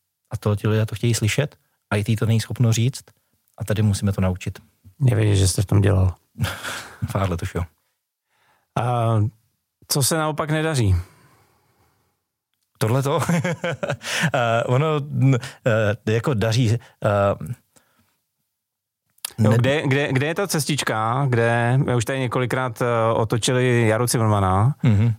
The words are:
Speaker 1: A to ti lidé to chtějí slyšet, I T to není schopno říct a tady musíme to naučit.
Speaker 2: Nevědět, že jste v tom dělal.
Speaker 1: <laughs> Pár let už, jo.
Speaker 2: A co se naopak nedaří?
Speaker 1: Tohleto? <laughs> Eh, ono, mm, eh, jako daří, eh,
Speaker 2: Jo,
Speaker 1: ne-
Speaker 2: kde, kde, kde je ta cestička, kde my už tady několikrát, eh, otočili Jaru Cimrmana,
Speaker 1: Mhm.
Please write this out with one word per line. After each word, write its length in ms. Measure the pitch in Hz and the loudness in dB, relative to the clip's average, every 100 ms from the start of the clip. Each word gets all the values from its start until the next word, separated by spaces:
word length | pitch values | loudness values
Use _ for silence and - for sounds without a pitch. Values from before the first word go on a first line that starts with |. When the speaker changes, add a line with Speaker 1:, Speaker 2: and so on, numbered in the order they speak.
| _ _ _ | _ _ _
Speaker 1:
A 60 | 113 | -6
to 200 | 110 104 | -2 -2
ti 120 | 110 | 0
lidé 180 | 107 107 | 0 -2
to 80 | |
chtějí 200 | 110 120 | -2 -2
slyšet, 420 | 113 107 - 139 - _ _ _ | 0 0 0 -2 -6 _ _ _
I 140 | 101 | -2
T 120 | 101 110 | -2 0
to 100 | 107 | 0
není 140 | 113 | 0
schopno 320 | - - 117 | -2 0 0
říct 320 | 113 120 - - _ _ _ _ - | 2 0 -4 -12 _ _ _ _ -10
a 60 | |
tady 180 | - 104 | -4 0
musíme 300 | 107 98 101 | 0 0 -2
to 80 | 95 | -2
naučit. 380 | 92 90 - - - _ - - | -2 -2 -8 -12 -18 _ -20 -2
Speaker 2:
Nevědět, 360 | 135 104 107 98 | 0 2 2 2
že 120 | 95 | 2
jste 140 | - | 0
v 40 | 98 | 0
tom 140 | 104 | 2
dělal. 340 | 98 95 92 - _ - | 2 2 2 -2 _ -6
Speaker 1:
<laughs> 760 | - - - - - - - | -6 -6 -10 -12 -14 -12 -8
Pár 180 | - 95 | -4 -4
let 120 | 85 | -4
už, 120 | 95 | -6
jo. 80 | 87 85 _ _ _ _ _ _ _ _ _ _ - | -6 -8 _ _ _ _ _ _ _ _ _ _ -4
Speaker 2:
A 320 | 117 123 113 113 101 - _ _ _ _ - | -2 0 0 0 0 -4 _ _ _ _ -6
co 140 | 151 | -2
se 160 | 131 165 | 0 0
naopak 320 | 156 147 156 | -2 -2 -2
nedaří? 460 | 156 160 143 104 87 - _ _ _ _ _ _ _ _ _ _ _ _ _ _ _ _ _ | 0 0 0 2 0 -2 _ _ _ _ _ _ _ _ _ _ _ _ _ _ _ _ _
Speaker 1:
Tohleto? 420 | 110 131 135 156 | 0 0 0 0
<laughs> 60 | 123 170 180 165 175 160 - 139 - - 151 | 0 0 0 -4 -4 -4 -6 -6 -6 -2 0
Eh, 280 | 135 120 113 | 0 2 0
ono, 220 | - 127 156 151 | 2 2 2 0
mm, 340 | 143 127 131 131 - - 131 110 104 104 - | -2 0 2 2 -2 -6 -2 0 0 -2 -2
eh, 60 | |
jako 220 | 113 156 | -2 0
daří, 380 | 113 113 110 117 | 0 0 2 0
eh, 840 | 113 - _ 110 101 101 - - 123 _ _ _ _ _ _ _ _ _ _ _ _ _ _ _ _ - - | 0 -4 _ -2 2 2 0 -6 -12 _ _ _ _ _ _ _ _ _ _ _ _ _ _ _ _ -14 0
Speaker 2:
Jo, 120 | 107 | 2
Speaker 1:
ne- 60 | 117 | 4
Speaker 2:
kde, 240 | 123 147 147 | 2 0 0
kde, 260 | 135 143 | 0 0
kde 140 | 131 143 | 0 -2
je 80 | |
ta 120 | 170 202 | -2 -2
cestička, 800 | 160 143 147 - 110 110 127 139 | -2 -2 -4 -2 -2 0 0 0
kde 500 | 117 117 117 120 131 | 2 2 2 2 2
my 160 | - | 2
už 100 | 123 | 0
tady 160 | 113 135 | -2 -2
několikrát, 640 | 127 127 123 131 127 113 | -2 -2 -2 -2 -4 -2
eh, 20 | 123 117 113 | -2 0 2
otočili 720 | 113 113 120 - 127 127 120 113 | 0 0 0 0 2 2 4 4
Jaru 180 | 110 120 | 2 0
Cimrmana, 680 | 127 113 104 95 95 117 151 | 0 2 2 2 2 2 2
Speaker 1:
Mhm. 300 | 135 101 117 | 2 4 2